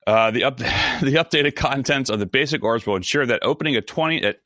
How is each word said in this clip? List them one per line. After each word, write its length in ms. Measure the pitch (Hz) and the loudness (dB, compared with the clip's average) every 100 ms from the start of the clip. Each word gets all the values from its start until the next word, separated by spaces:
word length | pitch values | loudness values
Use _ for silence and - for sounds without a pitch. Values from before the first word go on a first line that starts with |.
| - | 2
Uh, 220 | 110 113 | 4 4
the 120 | 113 117 | 2 -2
up-, 120 | 127 | -2
<laughs> 440 | 110 98 - - | -2 -2 -2 0
the 140 | 139 151 | 0 2
updated 380 | 165 156 147 143 | 2 2 0 0
contents 540 | 143 139 127 143 131 | -2 -2 -2 -2 -2
of 100 | 107 | -2
the 60 | 101 | 0
basic 360 | 131 143 151 | 0 0 0
orbs 220 | 107 117 107 | 0 -2 0
will 80 | 98 | -2
ensure 300 | 90 143 131 | -2 0 0
that 140 | 113 | 0
opening 320 | 120 151 156 120 | 0 -2 -2 -2
a 60 | |
twenty, 400 | - - 160 165 | -2 -2 -2 0
that 160 | 202 - | -2 -4